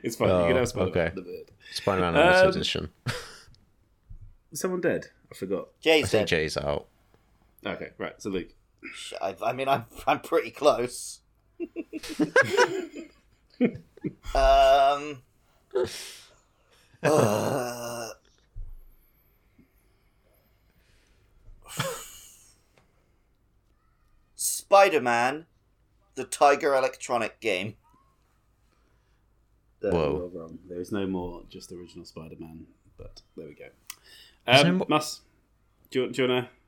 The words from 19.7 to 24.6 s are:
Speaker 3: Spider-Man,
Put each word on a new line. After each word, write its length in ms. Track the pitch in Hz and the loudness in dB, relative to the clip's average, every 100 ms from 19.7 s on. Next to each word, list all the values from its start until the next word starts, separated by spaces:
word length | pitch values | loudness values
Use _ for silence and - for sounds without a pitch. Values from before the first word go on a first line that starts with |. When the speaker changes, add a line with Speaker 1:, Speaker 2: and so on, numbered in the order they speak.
| _ _ _ _ _ _ _ _ _ _ _ _ _ _ _ _ _ - - - - 539 - - - - - _ _ _ _ _ _ _ _ _ _ _ _ _ _ _ _ _ _ _ | _ _ _ _ _ _ _ _ _ _ _ _ _ _ _ _ _ -20 -20 -14 -8 -8 -8 -14 -20 -20 -20 _ _ _ _ _ _ _ _ _ _ _ _ _ _ _ _ _ _ _
Speaker 3:
Spider-Man, 1120 | - - - | -8 -6 -6